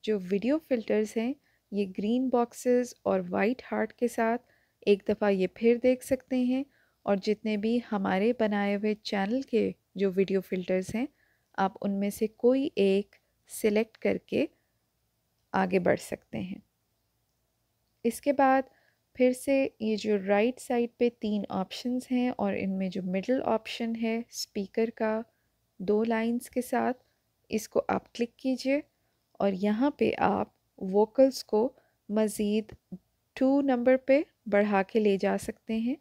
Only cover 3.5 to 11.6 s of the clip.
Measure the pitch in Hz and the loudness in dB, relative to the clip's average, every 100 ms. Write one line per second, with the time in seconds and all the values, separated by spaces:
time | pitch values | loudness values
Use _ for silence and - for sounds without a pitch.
3.5 | 254 - 214 220 - 240 - 226 240 _ | -2 -6 -4 -4 -2 -4 0 -2 -2 _
4.5 | _ _ _ - 202 - 208 208 196 185 | _ _ _ 2 2 2 0 2 2 0
5.5 | - 233 240 254 254 - 262 - 254 247 | 0 2 4 2 2 -2 -4 -2 -2 0
6.5 | 262 277 _ _ _ - 202 202 208 220 | -2 -4 _ _ _ -2 -2 0 -4 -2
7.5 | 214 220 240 233 202 196 185 214 247 220 | -2 0 -2 -2 -2 0 2 0 0 0
8.5 | 208 202 202 214 214 - 202 196 247 269 | 0 0 0 -2 -4 -4 -4 -2 -2 0
9.5 | 226 196 185 _ 185 196 185 190 196 180 | 0 0 -4 _ -4 -2 0 0 0 -2
10.5 | 185 180 185 185 214 269 _ _ _ _ | -6 -2 -4 -2 -6 -6 _ _ _ _
11.5 | - | -4